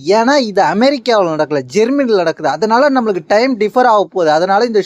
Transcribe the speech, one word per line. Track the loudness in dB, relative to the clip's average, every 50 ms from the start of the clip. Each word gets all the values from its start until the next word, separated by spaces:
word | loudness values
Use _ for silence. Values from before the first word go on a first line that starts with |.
| -2
ஏன்னா | 0 0 2 2 2 2
இது | 0 0 -2 0 0
அமெரிக்காவுல | 0 0 0 0 0 0 0 -2 -2 0 0 0 0 0
நடக்கல, | -2 -2 -4 -2 -4 -4 -4 -4 -2
ஜெர்மனில | 0 0 0 0 -2 0 0 0
நடக்குது. | 0 0 -2 -4 -2 -4 -4
அதனால | -2 -2 -2 0 2 2 2 2
நம்மளுக்கு | 0 0 0 -2 -4 -4 -2
டைம் | 0 0 0 0 0 -2 -2
டிஃபர் | -2 -2 0 2 2 4 2
ஆக | 2 0 -2
போகுது. | -2 -2 0 2
அதனால | 2 2 2 0 0 0 0
இந்த | 0 0 -2 -2